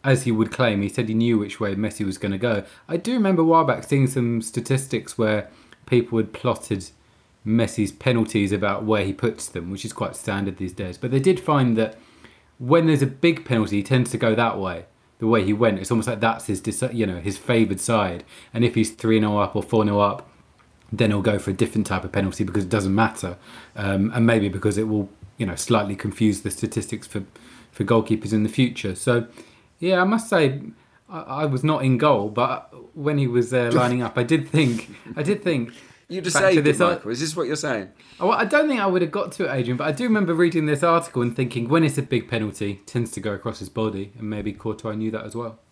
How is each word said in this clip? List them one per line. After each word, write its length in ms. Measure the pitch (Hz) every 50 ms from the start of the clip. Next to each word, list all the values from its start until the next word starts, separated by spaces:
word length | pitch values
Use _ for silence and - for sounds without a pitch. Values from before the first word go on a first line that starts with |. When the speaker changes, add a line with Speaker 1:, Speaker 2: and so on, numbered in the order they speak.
| -
Speaker 1:
as 200 | 139 135 131 -
he 80 | 123
would 200 | 113 107 110 110
claim, 300 | - - 131 117 104 98
he 80 | 101 101
said 180 | - - 117 110
he 40 | 110
knew 240 | 113 117 120 117
which 220 | 107 104 98 - -
way 160 | 110 101 98
Messi 300 | 98 107 107 - - 107
was 120 | 95 92
gonna 200 | - - 101 98
go. 260 | 95 110 120 110 101 - - - - _
I 100 | - 170
do 160 | 170 - 226 254
remember 280 | 247 208 190 190 165
a 40 | 160
while 200 | 165 165 160 160
back 180 | 139 123 - -
seeing 240 | - 143 139 131
some 340 | 120 - 135 120 117 117 113
statistics 760 | 110 - - 123 113 - 131 131 135 - - 110 - - -
where 320 | - 113 107 107 104 101 - - - - _ - _ _
people 320 | - 127 120 117 - 117
had 140 | 113 107 98 -
plotted 560 | - - 123 117 - - - 107 95 90 - _ _ _ _ _ _ _ _ _ _ _
Messi's 460 | 107 110 117 113 - - - 104 98
penalties 600 | - - - 131 120 117 110 - - 107 101 95
about 320 | 104 95 101 98 98 98 107
where 180 | 107 110 104 92
he 100 | 98 95
puts 340 | - - 113 107 - -
them, 220 | - - 90 82 90
which 120 | 98 - -
is 100 | 107 -
quite 220 | - 107 92 -
standard 420 | - - - 98 98 101 98 92
these 160 | - 95 87 -
days. 240 | - 101 90 87
But 140 | - - 120
they 80 | 131 135
did 200 | 135 190 185 -
find 360 | - - 151 143 131 123 113
that 200 | 110 110 107 - - - _ _ _ - - _ _ _ _ _ _
when 260 | 123 123 156 170 165
there's 140 | 160 151 135
a 60 | 139
big 360 | - - - - 170 160 - -
penalty, 320 | - 127 113 107 98 101
he 60 | 101 98
tends 260 | - 135 123 123 -
to 60 | -
go 180 | 110 123 113 110
that 240 | 117 117 113 - 104
way, 260 | 95 92 87 82 82 _ _ _ _ _ _
the 80 | _ 117
way 160 | 110 117 110 95
he 100 | 98 107
went. 260 | 104 120 113 101 92
It's 100 | 95 -
almost 180 | 120 113 107
like 120 | 123 117 104
that's 260 | 113 113 113 - -
his 160 | - 101 92
dis-, 220 | - 110 101 - 131 123 117
you 140 | 113 110
know, 120 | 98 90 87
his 180 | 82 101 92 -
favoured 400 | - - 120 117 110 95 98 95
side. 440 | - - 117 110 101 90 87 90 - _ - - - _ -
And 100 | 113 120
if 120 | 117 -
he's 160 | 117 110 107
three 280 | - - - 110 110 110
nil 200 | 107 107 104 104
up 160 | 101 - -
or 80 | 104 92
four 200 | - - 110 107
nil 140 | 104 101 101
up, 280 | 101 98 98 - - - _ _ _ _ _ _ _ _ _ _ _ -
then 180 | - - 117 107
he'll 140 | 104 104 92
go 160 | 110 104 95
for 100 | - -
a 60 | 95
different 320 | - 113 - - 113 101
type 160 | - 98 92 -
of 80 | 92
penalty 320 | - 101 98 95 - - 107
because 200 | 92 92 107 95
it 40 | 90
doesn't 240 | 110 104 98 98 98
matter. 440 | 107 113 110 - - - 90 90 - - - - - - - _
Um, 360 | - 101 98 98 95 98 110 117
and 140 | 120 113
maybe 220 | 117 117 110 101 101
because 280 | 95 95 95 107 98
it 100 | 107 110
will, 220 | 110 107 104 98 - - _ - - _
you 80 | - 113
know, 80 | 92 85
slightly 400 | - - - 117 104 101 98 101
confuse 460 | - - 104 - - 113 110 101 -
the 100 | - 107
statistics 560 | - - - 110 - 113 101 - - - -
for, 160 | - - 104 95 - _ - - - - - - _
for 120 | _ - 104
goalkeepers 500 | 98 120 113 110 - 110 107 - 98 110
in 100 | 107 107
the 60 | 107
future. 440 | - - 127 120 - - - 101 92
So, 320 | - - 131 120 120 113 - - - - - - _ _ _ _ _
yeah, 200 | 165 180 190 180
I 40 | 185
must 260 | 196 220 220 220 -
say, 320 | 208 175 156 135 135 139 - - - _ _ _ _ _ _ _
I, 100 | - 160
I 240 | - - 131 143 156
was 180 | 147 135 127 135
not 200 | 156 156 139 135
in 140 | 131 127
goal, 320 | 113 151 151 135 104 101 107
but 420 | 104 117 123 123 127 - - - - - - - _
when 220 | 156 139 151 151
he 80 | 143 139
was, 260 | 123 120 123 117 113 127
uh, 160 | 123 120 120
Speaker 2:
<laughs> 20 | 117
Speaker 1:
lining 300 | 123 123 123 123 123 120
up, 160 | 117 - 127
I 40 | 123
did 240 | 120 160 156 - -
think, 380 | - 160 151 135 117 113 - - - - - - -
I 80 | 156 147
did 180 | 165 208 208
think 280 | - 180 160 131 117 113 - - - - - _ _ _
Speaker 3:
You 80 | 170 190
Speaker 1:
back 40 | 165
to 40 | 185
Speaker 3:
decided 340 | 147 143 190 190 185 156 143
Speaker 1:
this 140 | 147 - -
Speaker 3:
it, 40 | 175
Speaker 1:
ar- 80 | 175 175
Speaker 3:
Michael. 140 | - - 107
Is 80 | 120 123
this 140 | 160 156 156
what 120 | 170 147
you're 80 | 120 151
saying? 340 | 147 - 147 123 107 98 - _ _ - - - -
Speaker 1:
Oh, 80 | 175
well, 100 | 196 220
I 80 | - 247
don't 220 | - - 294 311
think 120 | 302 269 233
I 60 | 202
would 160 | 196 180 185
have 80 | 175 156
got 220 | - 202 196 - -
to 120 | - 185
it, 60 | 135 135
Adrian, 220 | 135 127 120 123
but 100 | 123 139
I 40 | 156 147
do 100 | 139 247
remember 320 | 247 220 214 196 165 170
reading 320 | 160 175 170 165 165 151
this 160 | 151 147 143 180
article 400 | 170 165 170 165 - - 127 120
and 120 | 120 117
thinking, 340 | - 127 120 - 123 117 117
when 140 | 151 165 160
it's 140 | 147 139
a 60 | 143 120
big 240 | - 131 117 -
penalty, 460 | - 120 113 110 104 92 - 104 101 98
it 120 | - _
tends 240 | - - 123 117 107
to 80 | - 104
go 100 | 92 110 101
across 240 | 98 - 117 107 -
his 100 | 98 90
body, 420 | _ 113 110 107 95 98 101 98 - 117
and 100 | 113 107
maybe 220 | 107 107 101 104 101
Courtois 380 | - - 113 104 - - 113 107
knew 160 | 107 110 110
that 140 | 110 107 110
as 120 | 110 -
well. 220 | 117 120 113 113 _ _ _